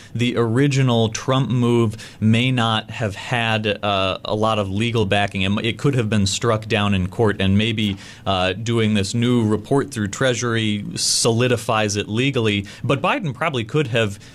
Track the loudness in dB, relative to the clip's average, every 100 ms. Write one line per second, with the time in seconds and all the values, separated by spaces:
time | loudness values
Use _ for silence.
0 | -12 -2 0 2 0 2 2 4 4 4
1 | 2 0 -2 0 0 2 2 4 2 -2
2 | -14 0 2 4 2 2 0 0 -4 -6
3 | -6 -6 -4 -2 0 0 0 -2 0 0
4 | 0 -2 -4 0 2 0 -2 -2 0 0
5 | 2 2 0 0 0 0 -2 -2 0 0
6 | 0 0 0 0 0 -2 0 0 2 0
7 | -2 0 0 2 2 4 2 0 -2 -2
8 | -10 -8 -2 0 0 -2 -2 0 2 2
9 | 0 0 2 2 2 0 0 -2 0 -4
10 | -4 0 0 0 -2 -2 0 -2 -4 -4
11 | -2 0 2 2 2 0 0 0 0 -2
12 | -2 -2 0 0 0 0 -4 -8 -2 0
13 | 0 -2 -4 -4 -4 -4 -2 -2 0 0
14 | 0 -4 -16